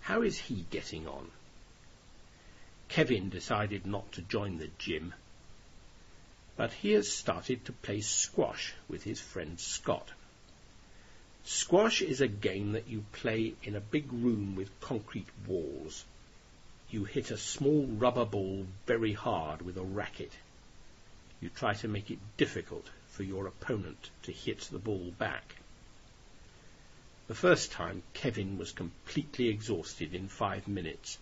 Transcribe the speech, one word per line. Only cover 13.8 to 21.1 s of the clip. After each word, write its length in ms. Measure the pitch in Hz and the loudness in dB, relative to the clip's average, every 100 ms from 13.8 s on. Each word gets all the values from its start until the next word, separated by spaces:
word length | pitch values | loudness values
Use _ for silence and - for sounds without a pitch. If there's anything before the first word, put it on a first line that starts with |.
big 300 | 101 156 139 | 0 0 0
room 440 | 123 120 110 101 95 | 2 4 4 2 -2
with 240 | 98 - | -4 -8
concrete 480 | - 123 101 113 90 - 101 | -2 -2 -2 -6 -6 -10 -2
walls. 580 | 92 76 71 76 - - - - - - - - - - | 0 0 -4 -8 -10 -14 -18 -20 -20 -20 -20 -20 -20 -8
You 140 | 110 | -4
hit 260 | 101 143 127 | 0 0 -2
a 60 | 107 | -4
small 500 | - - 135 151 135 | -4 2 6 6 4
rubber 380 | 107 123 123 | 4 4 6
ball 420 | 113 107 95 98 92 95 - | 2 2 0 0 -4 -8 2
very 260 | 117 110 | 4 4
hard 500 | 98 - 98 78 78 | 2 2 2 0 -4
with 140 | 87 92 | -4 -4
a 80 | |
racket. 480 | 92 98 90 - 73 - - - - - - - - | -4 -2 -4 -4 -8 -10 -20 -20 -20 -18 -18 -18 -20